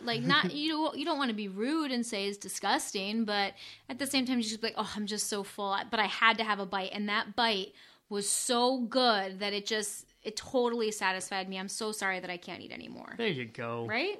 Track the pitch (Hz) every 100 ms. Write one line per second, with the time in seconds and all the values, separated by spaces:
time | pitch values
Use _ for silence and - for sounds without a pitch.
0 | 240 226 254 285 185 285 302 311 311 -
1 | 294 294 262 214 208 190 240 320 294 247
2 | 233 202 196 202 190 - 196 269 - 202
3 | 190 220 214 208 196 - - - - 254
4 | 277 277 254 247 220 220 226 - 214 208
5 | 208 208 - 208 196 - 202 196 190 233
6 | 196 - 226 226 220 202 196 196 190 208
7 | 208 208 214 202 233 202 196 - - -
8 | - 202 202 - - 240 247 262 226 254
9 | 247 208 190 190 202 202 202 220 208 -
10 | - _ - 220 - 262 240 240 214 208
11 | 190 185 185 196 190 190 190 - 220 208
12 | 196 185 180 175 - 175 - - - -
13 | - - 117 139 117 117 117 117 117 220
14 | 359